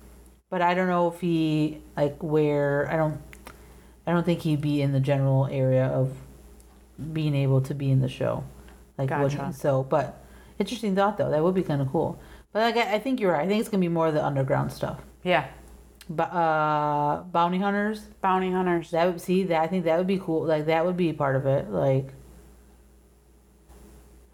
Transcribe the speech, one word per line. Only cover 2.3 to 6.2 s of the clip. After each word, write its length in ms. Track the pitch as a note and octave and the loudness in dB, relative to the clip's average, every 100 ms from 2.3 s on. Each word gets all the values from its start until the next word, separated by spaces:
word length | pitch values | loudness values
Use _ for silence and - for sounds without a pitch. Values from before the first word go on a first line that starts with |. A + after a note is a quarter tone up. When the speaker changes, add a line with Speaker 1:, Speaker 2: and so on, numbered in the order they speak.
| D3+ D3+ D3 C#3+ C#3+ C#3+ | 2 2 2 2 0 0
Speaker 1:
I 60 | D#3+ | 0
don't, 240 | D#3 D3 - - - - - - - - - | 0 -2 -12 -20 -20 -20 -20 -20 -20 -10 -2
I 60 | |
don't 120 | E3+ | 0
think 160 | E3+ E3+ | 0 0
he'd 200 | D#3+ D3+ | 0 -2
be 200 | D3+ D3 | 0 0
in 100 | C#3 | 0
the 80 | C3+ | 0
general 460 | C3+ C#3 C3+ C3+ C3+ | 0 2 2 2 2
area 400 | C#3 C3 B2+ C3 | 0 2 2 2
of 260 | C#3 C3 - | 0 -2 -4